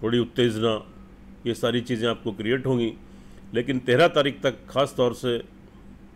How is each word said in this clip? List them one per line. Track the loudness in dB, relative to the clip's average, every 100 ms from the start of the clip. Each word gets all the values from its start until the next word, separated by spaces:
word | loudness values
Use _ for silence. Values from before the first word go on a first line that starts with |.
थोड़ी | 0 2
उत्तेजना, | 2 2 2 4 0 0 -4 -18 -20 -20 -20 -8 -4
ये |
सारी | -2 0 0
चीज़ें | 0 -2 0
आपको | -2 -4
create | -4 -2 0 0
होंगी। | 0 0 -4 -14 -20 -20 -20 -6
लेकिन | -4 -2 -2
तेरह | 2 6 6
तारीख | 4 0 0
तक, | -2 -4 -4
ख़ास | -2 0 2
तौर | 0
से | 0 -2 -4 -6 -18 -20 -20 -20 -20 -20